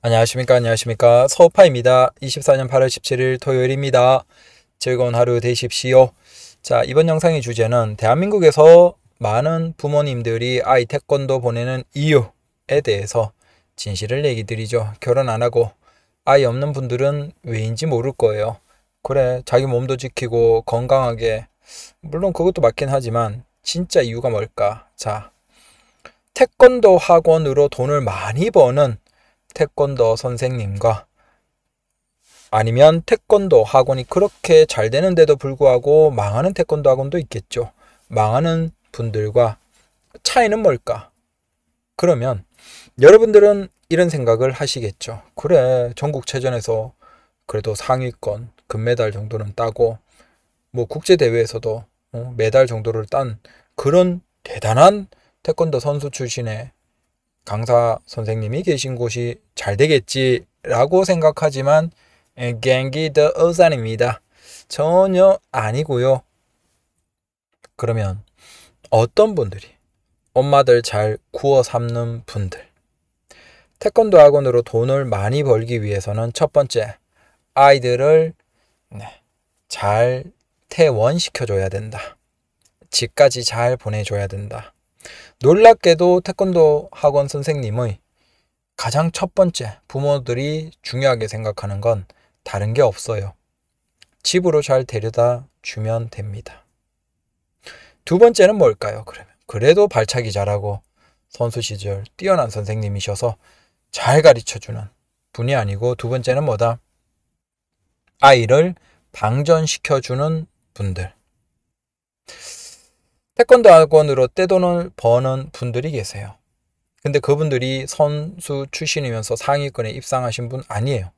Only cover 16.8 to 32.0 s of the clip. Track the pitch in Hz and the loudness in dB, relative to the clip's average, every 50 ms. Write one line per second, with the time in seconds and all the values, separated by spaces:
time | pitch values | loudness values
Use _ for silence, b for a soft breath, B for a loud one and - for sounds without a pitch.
16.8 | 131 120 120 123 135 143 143 147 143 151 - _ _ 123 117 110 110 110 113 113 | -6 -6 -4 -2 -2 -2 -4 -4 -8 -12 -16 _ _ -8 -8 -6 -6 -6 -6 -6
17.8 | 151 160 135 117 117 135 127 _ - 110 107 107 107 113 113 - _ _ _ _ | -4 -2 -2 -2 -4 -4 -4 _ 0 0 0 -2 -6 -6 -8 -12 _ _ _ _
18.8 | _ _ _ _ _ - 135 139 131 123 127 127 127 - - 123 135 131 123 120 | _ _ _ _ _ -4 -2 -2 0 -2 -2 -6 -6 0 0 0 0 0 -4 -4
19.8 | 131 131 135 127 131 127 _ - 131 120 113 117 117 117 113 113 113 - - 117 | -4 -4 -6 -8 -8 -12 _ -8 -8 -4 0 2 2 2 2 0 0 -4 -6 -6
20.8 | 127 127 135 135 131 123 117 113 113 113 110 107 113 _ _ _ B B B B | 0 0 0 0 0 -2 -4 -4 -4 -4 -4 -4 -8 _ _ _ B B B B
21.8 | B B B B - 156 143 160 185 196 175 - 165 185 185 - 139 117 - - | B B B B -16 -10 -8 -4 -4 -4 -2 0 -2 -2 0 2 0 0 0 -2
22.8 | 143 135 135 135 127 117 113 117 117 107 104 123 - _ _ _ _ - - 170 | -6 -4 -4 -4 -4 -2 -4 -2 -4 -4 -6 -12 -16 _ _ _ _ -8 -6 -6
23.8 | 180 170 - 180 131 117 113 120 127 127 117 104 107 107 _ - 107 101 107 113 | -6 0 0 0 0 0 -6 -6 -4 -4 -4 -4 -6 -8 _ -4 -4 -4 -4 -6
24.8 | - _ _ - - 113 104 107 104 - _ _ _ b b b b b b b | -16 _ _ -12 -8 -8 -8 -8 -10 -16 _ _ _ b b b b b b b
25.8 | b b b b b b b b _ _ _ - 262 - _ _ 262 247 254 247 | b b b b b b b b _ _ _ 0 0 0 _ _ 6 6 6 6
26.8 | 220 208 185 175 - - 175 165 165 170 160 160 156 139 135 143 147 143 - - | 4 6 6 4 4 4 2 4 4 4 2 2 2 0 0 2 0 0 0 -4
27.8 | 127 135 147 147 127 104 92 95 101 107 107 135 180 226 - 185 143 123 127 143 | -4 -2 -2 -2 -2 -4 -6 -6 -8 -8 -4 -4 -4 2 4 4 4 6 4 0
28.8 | 147 131 110 - _ _ _ _ _ _ _ _ _ _ _ - 160 147 _ - | 0 0 -2 -8 _ _ _ _ _ _ _ _ _ _ _ -4 -4 -4 _ -2
29.8 | 143 139 139 127 120 113 113 113 - 127 123 117 131 127 127 123 107 98 98 98 | -2 -2 0 0 0 0 0 -2 -4 -8 -8 -6 -6 -6 -6 -6 -8 -8 -8 -2
30.8 | - 117 110 101 - _ _ _ _ _ _ _ _ _ _ _ _ _ _ _ | -2 -2 -2 -2 -8 _ _ _ _ _ _ _ _ _ _ _ _ _ _ _
31.8 | _ _ _ _ | _ _ _ _